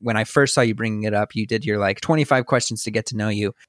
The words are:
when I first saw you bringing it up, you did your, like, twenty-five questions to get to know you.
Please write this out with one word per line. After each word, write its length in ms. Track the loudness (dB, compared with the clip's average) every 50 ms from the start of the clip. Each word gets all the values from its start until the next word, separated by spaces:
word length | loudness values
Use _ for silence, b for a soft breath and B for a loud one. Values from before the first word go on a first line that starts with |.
when 160 | -4 -2 0
I 80 | 0 -2
first 280 | 0 2 2 2 4 4
saw 60 | 4
you 160 | 2 2 2
bringing 280 | 0 -2 -4 -2 -2 -2
it 100 | 0 0
up, 200 | 0 -2 -2 -2
you 140 | -4 -2
did 160 | -2 -2 -2 0
your, 120 | -2 0
like, 240 | 0 0 0 -2 -2
twenty-five 440 | -2 0 2 2 2 2 2 2 2
questions 380 | 2 0 0 0 -2 -4 -6 -6
to 80 | -4
get 140 | -4 -4 -4
to 100 | -4 -4
know 140 | -4 -2 -2
you. 240 | -2 -2 -2 -4 b b b